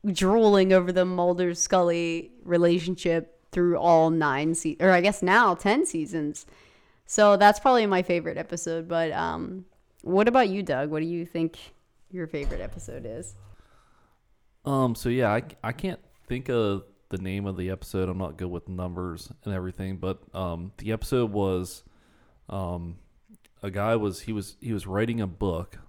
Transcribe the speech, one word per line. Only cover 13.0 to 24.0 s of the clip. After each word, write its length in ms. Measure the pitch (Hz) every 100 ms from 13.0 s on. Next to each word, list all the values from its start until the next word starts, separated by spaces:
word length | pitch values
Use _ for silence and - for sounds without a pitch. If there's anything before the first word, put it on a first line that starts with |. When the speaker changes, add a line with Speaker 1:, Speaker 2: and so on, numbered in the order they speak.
| 117
Speaker 1:
is? 280 | 117 117 - - - _ _ _ _ _ _ _ _ _ _
Speaker 2:
Um, 300 | 135 165 127
so 140 | 113 123
yeah, 220 | 127 113
I, 120 | 107 123 -
I 80 | 107
can't 280 | - 190 - _ _ -
think 220 | 127 127
of 360 | 120 107 98 - _ _
the 100 | 95
name 280 | 92 98 101
of 100 | 92
the 140 | 90
episode. 380 | 95 - 95 92
I'm 100 | 92
not 180 | 90 76
good 140 | 90
with 180 | 87 -
numbers 640 | 90 90 87 90 80 - -
and 80 | -
everything, 440 | 95 90 - 95 95
but, 260 | 92 95 -
um, 380 | - 92 85 90 -
the 140 | 107
episode 400 | 110 - 127 117
was, 500 | 101 98 92 90 - - _ _ _ _ _ -
um, 500 | 98 90 87 85 90 _ _ _ 110 _ _
a 80 | 101
guy 260 | 95 104
was, 240 | 117